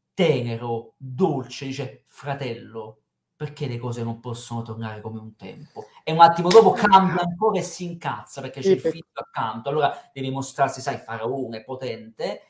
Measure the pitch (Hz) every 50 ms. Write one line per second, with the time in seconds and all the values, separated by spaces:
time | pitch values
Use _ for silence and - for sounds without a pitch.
0 | _ _ _ - 175 156 139 123 120 120 117 113 123 123 117 113 - - _ _
1 | 131 131 127 127 185 160 143 131 117 - - - 139 135 131 135 127 110 - -
2 | _ _ - - 135 143 139 139 135 120 113 104 104 107 113 113 107 110 113 _
3 | _ _ _ _ _ _ _ - 151 147 - - 147 123 120 117 120 123 117 120
4 | 117 117 113 - - 123 120 - - - 117 117 117 113 107 113 113 110 107 107
5 | - 110 113 110 110 110 - _ - - - 147 147 - _ - - - _ -
6 | _ 156 160 170 170 165 170 175 175 180 220 226 - 151 - - - - 190 190
7 | 185 180 160 180 175 175 - - 214 214 190 180 - - - - 180 175 170 -
8 | - 139 113 - - - - 139 131 - - 135 131 196 185 - - 165 156 165
9 | - _ _ 143 - - - 143 117 110 110 117 113 139 147 151 143 135 - -
10 | - _ - 135 131 131 131 135 131 - - 151 135 131 - 131 - 143 120 110
11 | - 113 113 110 113 123 135 135 123 113 113 107 - 127 131 127 131 120 113 110
12 | 110 113 - - 165 196 208 - -